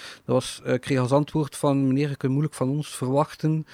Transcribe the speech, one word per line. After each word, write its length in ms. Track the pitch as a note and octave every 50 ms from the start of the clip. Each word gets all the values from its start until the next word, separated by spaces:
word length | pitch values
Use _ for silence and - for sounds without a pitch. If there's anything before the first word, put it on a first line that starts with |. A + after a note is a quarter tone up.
| - - - - _
Dat 100 | - B2
was, 260 | B2+ - - - - -
eh, 80 | C3 B2+
ik 80 | B2
kreeg 180 | - - C#3+ B2+
als 140 | B2+ A#2+ C#3
antwoord 440 | D3 D3 - - D#3 D3+ C3 -
van, 300 | - - D3 C#3 C#3 C3+
"Meneer, 220 | C3 C3 C#3 D3 D3
je 80 | C#3+
kunt 160 | - - C3 C3
moeilijk 220 | C#3 D#3 D#3 -
van 140 | - C3 C3
ons 180 | C#3 D3+ D3 - -
verwachten 680 | - C3 B2+ C3 C#3 D3+ - - - - D#3 D#3 D#3+ D#3 -